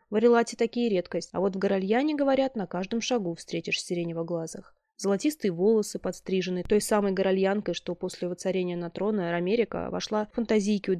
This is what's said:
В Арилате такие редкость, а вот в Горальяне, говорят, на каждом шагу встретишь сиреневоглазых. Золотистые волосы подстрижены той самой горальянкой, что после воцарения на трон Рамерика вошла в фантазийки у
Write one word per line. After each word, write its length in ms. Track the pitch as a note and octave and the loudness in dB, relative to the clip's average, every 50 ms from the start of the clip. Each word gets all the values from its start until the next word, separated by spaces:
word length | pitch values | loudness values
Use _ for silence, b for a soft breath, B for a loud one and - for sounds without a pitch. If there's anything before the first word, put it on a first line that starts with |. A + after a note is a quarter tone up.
| _ - | _ -4
В 60 | G3+ | 2
Арилате 380 | G#3+ A3+ A#3+ A#3 A#3 A#3 - - - | 4 6 6 6 6 4 2 0 -2
такие 320 | A#3 A3 - A#3+ A#3+ A3+ | -2 -2 0 0 0 2
редкость, 400 | G3+ F3+ F3 - - F3 - - - | 2 0 0 -2 -4 -6 -6 -6 -2
а 80 | E3+ | -2
вот 160 | F#3 G3+ F#3 | 0 0 0
в 20 | F#3+ | 0
Горальяне, 560 | G3 G3 G3 F#3+ F#3+ F#3+ A3 B3 C#4+ D#4 D4+ | 0 0 0 0 0 2 2 2 2 2 2
говорят, 420 | C#4+ C#4+ C4+ C4+ C4 C4+ C4 - | 2 2 2 4 4 2 0 0
на 100 | A#3 F#3 | -4 -6
каждом 340 | - - F3 G3 - A3+ A#3 | -4 -4 -6 -4 -4 -4 -4
шагу 340 | - - C4 A#3 G3 F3 E3+ | -2 0 -2 -2 -2 -2 -6
встретишь 460 | - - - - E3+ - - - - - | -6 -8 -8 -6 -6 -4 -4 -4 -4 -4
сиреневоглазых. 920 | - F3+ F3 E3+ E3+ E3 E3 E3 E3+ F3 E3 D#3+ D#3+ - G3 - - _ _ _ _ _ - | -4 -4 -4 -2 -2 -4 -4 -4 -4 -4 -4 -4 -6 -10 -12 -16 -18 _ _ _ _ _ -4
Золотистые 520 | - G3 G3 G3 - D4+ D4+ - - G3+ | 0 0 0 2 2 0 0 0 0 -2
волосы 480 | E3+ E3 F#3 G#3+ A3+ G#3+ G3+ - - F#3+ | 0 2 4 4 4 4 2 0 -4 -8
подстрижены 640 | - F#3 F3 - - - F#3+ F#3 E3+ F#3 F#3 F3+ F3 | -6 -8 -8 -8 -4 -2 0 0 0 0 -2 -4 0
той 200 | - G#3+ G#3 - | 2 2 2 2
самой 300 | - A3 G#3 G3+ G3+ F#3+ | 2 2 2 2 2 2
горальянкой, 600 | F#3+ F#3+ F#3+ F#3+ F#3+ F#3+ F#3+ G3+ G#3+ - - E3+ | 2 2 2 4 4 4 2 2 0 -2 -2 -4
что 220 | - - - F3 | -4 -6 -8 -6
после 340 | - - F#3 - - F3+ F3 | -6 -6 -8 -6 -6 -6 -6
воцарения 480 | F3+ - - F#3+ F3+ F#3+ F3+ F3+ F3 | -6 -4 -4 -2 0 0 0 -2 -2
на 140 | F3 F3 E3 | -4 -6 -6
трон 280 | - - F#3 G#3 A3 G#3 | -4 -4 -2 0 0 0
Рамерика 680 | F3 E3+ E3+ F3 F3 F3+ G#3+ A#3+ G#3+ - - E3+ E3+ - | 0 0 0 0 0 2 2 2 2 0 -2 -4 -4 -4
вошла 360 | - F#3 - - A3 G#3+ G#3+ | -6 -6 -4 -4 -2 -2 -4
в 80 | G#3 - | -4 -4
фантазийки 560 | - A3+ - A3+ G#3+ F#3+ G#3 G#3+ G3 - - | -4 0 2 2 2 2 2 0 0 0 -2
у 60 | F#3+ F3 | -2 -2